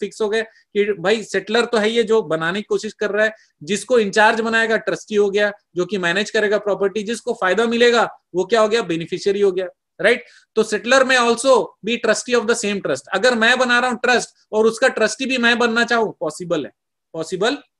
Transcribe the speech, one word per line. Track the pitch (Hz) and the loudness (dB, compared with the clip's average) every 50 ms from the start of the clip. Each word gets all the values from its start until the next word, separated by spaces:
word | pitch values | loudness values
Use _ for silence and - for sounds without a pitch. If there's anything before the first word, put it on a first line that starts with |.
फिक्स | 214 185 - - | -8 -8 -6 -4
हो | 220 202 | -4 -2
गए | 214 226 | -2 -4
कि | 220 220 _ _ _ _ - 202 202 208 196 165 | -4 -6 _ _ _ _ -2 -2 0 0 -2 -2
भाई | 165 196 226 220 | 0 0 0 0
सेटलर | 185 - - 185 - 214 214 240 226 | -2 -4 -6 -6 -4 -2 0 0 0
तो | 233 240 214 | 0 0 0
है | 208 220 | 0 0
ये | 233 233 | 0 0
जो | - 190 226 220 180 | 0 2 2 0 0
बनाने | 151 160 160 160 165 190 214 | 0 -4 -4 -2 -4 -4 -4
की | 208 - | -4 -4
कोशिश | 208 196 214 214 | -4 -4 -4 -8
कर | - - 214 196 | -8 -6 -4 -2
रहा | 196 208 214 | 0 0 -2
है, | 220 214 - _ _ _ _ | -2 -4 -8 _ _ _ _
जिसको | 143 156 208 175 - - 254 233 | -6 -4 -4 -4 -2 0 2 2
इंचार्ज | 214 196 202 214 214 226 226 226 | 2 2 2 4 4 4 4 0
बनाएगा | 220 226 226 226 226 226 220 208 | -2 -2 0 0 0 0 0 -2
ट्रस्टी | - 196 208 - - - 214 | -2 -4 -6 -6 -6 -2 0
हो | 202 208 202 | 0 0 2
गया, | 190 208 208 202 202 - _ _ - | 2 0 0 0 -2 -6 _ _ -6
जो | 175 175 | -6 -4
कि | 175 214 190 | -4 -2 -2
मैनेज | 180 170 175 202 214 - | 0 0 0 0 -2 -2
करेगा | - 220 214 196 214 202 | 0 0 0 2 0 0
प्रॉपर्टी, | 208 208 180 165 202 196 185 220 | 0 -2 -2 0 0 -2 -2 -4
जिसको | 196 214 233 - - 240 226 | -4 -4 -6 -6 -6 -6 -4
फायदा | - 190 180 185 214 233 | -2 0 0 2 2 0
मिलेगा | 226 233 233 240 240 233 226 190 - - - _ _ - | 0 2 2 4 4 4 4 2 0 -4 -10 _ _ -4
वो | 180 185 | -4 -2
क्या | 185 233 226 | 2 2 2
हो | 220 214 | 4 2
गया? | 220 233 202 | 2 0 -2
बेनिफिशियरी | 170 165 165 160 - 185 - - 202 202 208 | -2 -4 -6 -6 -6 -8 -4 -2 -2 0 2
हो | 202 190 | 2 0
गया, | 180 190 180 175 - _ _ _ _ - | 0 -2 -4 -8 -10 _ _ _ _ 0
राइट? | 170 220 247 240 - - - - _ _ - | 2 2 2 0 -4 -12 -20 -20 _ _ -2
तो | 220 214 | -2 -2
सेटलर | - 214 202 202 240 262 269 254 | 0 -4 -4 0 2 4 4 4
may | 254 262 254 | 4 2 2
also | 240 233 233 233 - 269 254 202 123 - _ _ - | 2 2 0 0 2 4 4 4 2 -2 _ _ -6
be | 220 240 226 | -4 -4 -2
trustee | - 220 208 - - 254 240 | 0 0 -2 -2 -2 -2 0
of | 233 214 | 0 0
the | 226 226 - | 0 -2 -2
same | 208 202 208 190 | -2 -4 -4 -4
trust। | - 160 139 - - - 190 | -4 -4 -4 -6 -4 -6 -2
अगर | 190 214 254 247 | 0 2 2 2
मैं | 220 220 233 254 247 | 4 2 2 2 2
बना | 254 240 240 240 | 2 2 2 0
रहा | 254 254 | 0 0
हूं | 240 247 | -2 -2
ट्रस्ट | - 247 240 208 - - _ _ _ _ | 0 2 2 0 0 -4 _ _ _ _
और | 208 214 220 | 0 2 2
उसका | 226 226 - 262 262 | 2 2 2 0 0
ट्रस्टी | 269 - 220 208 - - 269 | 2 0 0 -2 -2 -4 -4
भी | 240 262 240 | -4 0 0
मैं | 233 233 240 226 | 2 2 2 2
बनना | 240 233 220 233 226 | 2 0 2 0 0
चाहूं, | 220 240 226 214 175 - - | 2 0 0 0 -2 -4 -6
पॉसिबल | 175 151 - - 180 170 170 147 123 | -8 -8 -6 -8 -6 -4 -4 -4 -4
है, | 101 - _ _ _ _ _ _ _ - | -6 -12 _ _ _ _ _ _ _ -10
पॉसिबल | 160 160 - 185 175 208 247 285 277 - _ _ | -10 -8 -6 -4 -2 -2 -2 -2 -4 -8 _ _